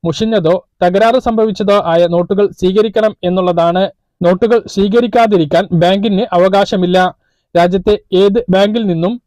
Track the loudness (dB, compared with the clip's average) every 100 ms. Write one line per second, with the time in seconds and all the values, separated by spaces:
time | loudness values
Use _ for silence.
0 | -6 -4 -2 0 0 -2 _ _ -2 2
1 | 2 2 -2 -2 -2 -2 0 0 0 0
2 | 2 0 -2 -2 -2 -2 -2 0 0 0
3 | -2 -2 -4 -2 -2 0 0 0 -4 -6
4 | _ _ 0 0 2 0 -2 -2 0 0
5 | 0 0 2 2 2 0 0 0 2 0
6 | 0 -2 -2 0 2 2 0 -2 0 0
7 | 0 -4 _ _ _ 0 0 0 0 -2
8 | _ 2 2 0 0 0 2 0 -2 -2
9 | -2 -6